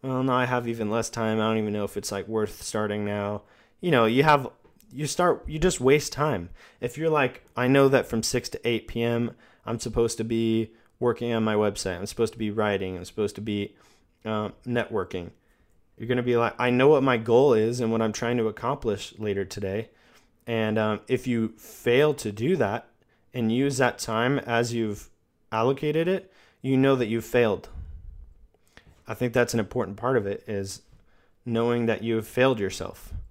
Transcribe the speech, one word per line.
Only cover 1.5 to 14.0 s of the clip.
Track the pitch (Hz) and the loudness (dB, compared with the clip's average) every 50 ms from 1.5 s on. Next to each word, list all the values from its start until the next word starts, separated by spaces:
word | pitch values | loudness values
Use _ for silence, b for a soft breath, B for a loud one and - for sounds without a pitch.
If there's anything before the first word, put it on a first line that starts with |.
| 110 110 | 2 0
even | 107 107 | 0 -2
know | 104 104 101 | -2 -4 -4
if | 95 - | -4 -6
it's, | 104 98 - | -8 -8 -6
like, | 104 98 90 101 | -6 -6 -6 -4
worth | 110 110 107 101 - - | -2 -2 -2 -2 -6 -12
starting | - - - 110 107 104 104 104 104 | -14 -6 -4 -2 -2 -2 -2 -4 -4
now." | 101 104 104 101 101 104 101 b b b b b b b b | -4 -4 -4 -4 -4 -6 -6 b b b b b b b b
You | - 180 | -2 2
know, | 156 123 113 | 4 4 4
you | 110 117 131 147 | 4 4 4 6
have, | 156 151 143 131 - - _ _ - _ _ _ _ | 6 6 6 4 -4 -12 _ _ -20 _ _ _ _
you | - 127 151 | -10 -8 -6
start, | 143 - - 175 175 143 - - - | -6 0 2 2 2 2 0 -4 -8
you | 147 156 | -4 0
just | 156 185 - - | 2 2 2 4
waste | 127 131 139 151 - - | 4 4 4 4 2 -2
time. | - - 147 156 131 92 85 90 B B B B B B | -4 -2 0 0 0 -2 -4 -8 B B B B B B
If | - 123 - | -8 -8 -6
you're | 147 160 165 | -2 -2 0
like, | 156 151 139 123 - - _ _ _ | 2 2 2 0 -2 -8 _ _ _
"I | - 123 127 | -2 2 4
know | 135 139 139 135 | 6 6 6 6
that | 131 123 - | 6 4 2
from | - - 113 | 2 -2 -2
six | 107 - - 123 - - | -2 0 -2 -2 -4 -4
to | - - - 120 | -12 -4 -2 -2
eight | 120 110 - - | -2 -2 -4 -6
P | - 117 | -6 -2
M, | 117 117 117 117 120 117 - b b b b b b | -2 0 0 -2 -2 -4 -6 b b b b b b
I'm | - 117 113 | -8 -8 -6
supposed | - 120 110 123 117 113 - - | -6 -4 0 2 0 0 0 -4
to | 113 | -4
be | 113 117 113 113 113 113 113 110 110 b b b b b _ | -2 0 0 2 2 2 0 0 -2 b b b b b _
working | 123 120 113 - 120 120 | 0 0 0 0 -2 -2
on | 117 113 113 | 0 0 2
my | 110 107 | 2 2
website. | 104 107 104 101 - - 95 90 | 2 2 2 0 -2 -6 -6 -4
I'm | 87 98 | -6 -8
supposed | 104 - - 117 107 | -10 -2 -2 -2 -2
to | - 117 | -2 -4
be | 113 107 | -6 -4
writing. | 104 110 107 107 101 95 92 92 92 | -2 0 0 0 0 0 -2 -6 -8
I'm | 87 90 | -10 -12
supposed | - - - 107 101 - | -12 -4 -4 -4 -4 -4
to | - | -6
be, | 107 110 104 101 101 - b b b b b b | -6 -4 -4 -4 -4 -6 b b b b b b